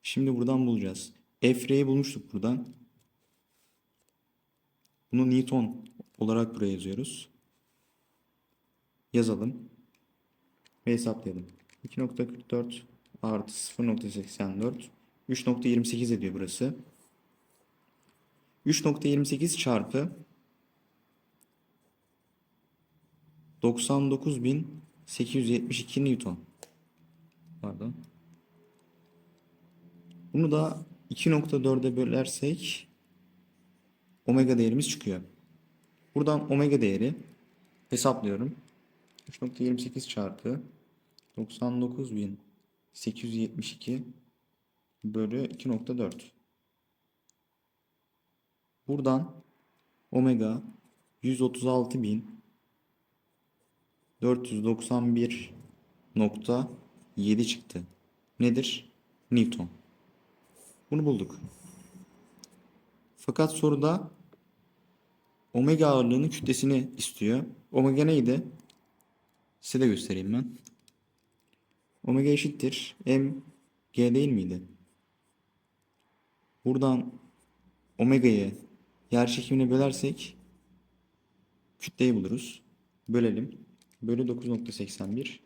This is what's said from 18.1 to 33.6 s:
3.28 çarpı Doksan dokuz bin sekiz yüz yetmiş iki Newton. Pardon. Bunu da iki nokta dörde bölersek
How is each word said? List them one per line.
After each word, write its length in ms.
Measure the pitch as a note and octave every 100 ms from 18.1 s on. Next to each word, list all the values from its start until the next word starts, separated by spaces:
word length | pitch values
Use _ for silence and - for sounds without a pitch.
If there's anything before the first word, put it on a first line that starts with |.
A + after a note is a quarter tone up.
| _ _ _ _ _ -
3.28 880 | D#3 D#3 C#3+ C#3+ C#3+ C#3 C3+ E3 -
çarpı 560 | C3 A2+ - C3 E3 - - _ _ _ _ _ _ _ _ _ _ _ _ _ _ _ _ _ _ _ _ _ _ _ _ _ _ _ _ _ _ _ _ _
Doksan 480 | A#2 A#2+ - C#3 C#3
dokuz 340 | C3+ D3 C3+
bin 360 | A#2+ C#3+ - - - _ -
sekiz 280 | - A#2+
yüz 160 | C3+ A#2
yetmiş 300 | A#2+ A#2+ A2+
iki 240 | A#2+ -
Newton. 360 | C#3 A#2+ - F2 - _ - _ _ _ _ _ _ _ - -
Pardon. 320 | G#2 G2 A2+ - - _ _ _ _ _ _ _ _ _ _ _ _ _ _ _ _ _ - - - - -
Bunu 180 | D3 D#3+
da 360 | D3+ D#3 - - - -
iki 200 | - E3
nokta 340 | D3+ - C#3+
dörde 320 | C3 C3 B2+ A#2+
bölersek 920 | A#2+ A#2+ C3 - C#3+ E3 - - - _ _ _ _ _ _ _